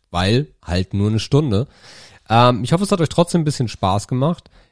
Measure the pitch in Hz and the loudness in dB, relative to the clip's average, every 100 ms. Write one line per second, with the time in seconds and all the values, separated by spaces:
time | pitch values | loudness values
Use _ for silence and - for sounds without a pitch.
0 | _ 87 92 120 151 _ - 87 92 101 | _ -2 0 0 -2 _ -6 -4 -2 -2
1 | 104 110 - 135 156 101 135 _ - - | 0 -2 0 0 2 0 -2 _ -20 -20
2 | - - - 113 123 123 120 170 202 190 | -20 -14 0 4 4 2 0 0 0 0
3 | 160 - 180 175 151 - 117 - 95 101 | 0 0 0 0 -2 -2 -4 -2 -2 -2
4 | - 127 143 175 - _ _ | -4 -4 -4 -4 -10 _ _